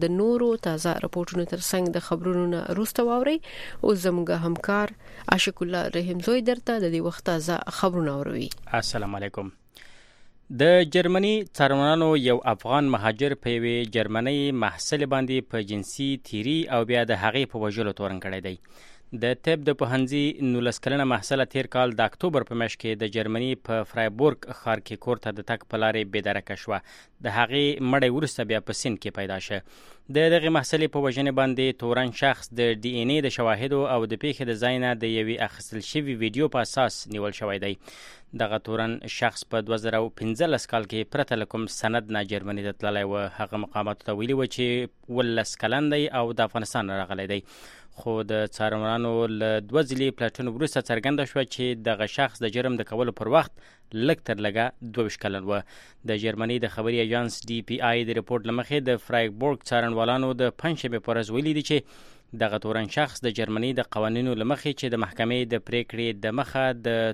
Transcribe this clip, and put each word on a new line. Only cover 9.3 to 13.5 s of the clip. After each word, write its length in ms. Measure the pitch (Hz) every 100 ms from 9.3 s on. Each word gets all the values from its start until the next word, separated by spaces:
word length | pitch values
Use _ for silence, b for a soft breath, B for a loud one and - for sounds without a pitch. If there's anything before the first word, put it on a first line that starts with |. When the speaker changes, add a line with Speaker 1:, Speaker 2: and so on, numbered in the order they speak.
| 104 98 - - b b b b b b b - 120
Speaker 2:
د 240 | 151 180 165
جرمني 360 | 180 175 185 202 214 190 -
څارنوالانو 500 | 139 139 147 160 160 156
یو 180 | 123 120 127
افغان 400 | 107 113 139 143
مهاجر 420 | 117 110 110 143
په 200 | 139 120